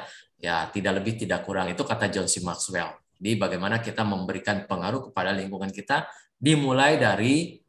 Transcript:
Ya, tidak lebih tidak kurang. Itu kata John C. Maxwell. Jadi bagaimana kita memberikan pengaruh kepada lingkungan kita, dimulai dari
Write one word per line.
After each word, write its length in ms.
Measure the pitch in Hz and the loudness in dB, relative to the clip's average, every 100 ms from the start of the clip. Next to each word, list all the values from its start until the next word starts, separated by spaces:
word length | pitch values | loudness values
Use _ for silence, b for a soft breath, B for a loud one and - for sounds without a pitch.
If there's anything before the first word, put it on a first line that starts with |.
| B B B _ | B B B _
Ya, 280 | 85 85 80 | -2 -2 -2
tidak 320 | 104 95 95 | -2 0 0
lebih 160 | 104 113 | 0 -4
tidak 280 | 92 90 - | -2 -2 -2
kurang. 240 | 95 90 | -2 -2
Itu 120 | 90 | -2
kata 280 | 92 110 101 | -2 0 0
John 160 | 98 87 | 0 0
C. 160 | 92 | -2
Maxwell. 520 | 90 82 - 90 82 - _ _ | -2 -4 -4 -4 -4 -8 _ _
Jadi 200 | 101 107 | -2 2
bagaimana 440 | 92 90 98 113 | 0 0 0 -2
kita 200 | 110 113 | -2 -2
memberikan 640 | 107 95 92 95 - 101 - | -2 -2 -4 -4 -2 -2 -2
pengaruh 440 | 92 92 131 - | -4 -2 -4 -4
kepada 240 | 95 92 | -2 0
lingkungan 360 | 98 95 98 98 | -2 -4 -6 -6
kita, 360 | 98 - 147 B B B _ | -6 -2 -2 B B B _
dimulai 600 | 135 151 135 131 143 156 | 4 4 4 6 6 6
dari 600 | 113 98 120 147 175 - | 4 4 4 4 0 -8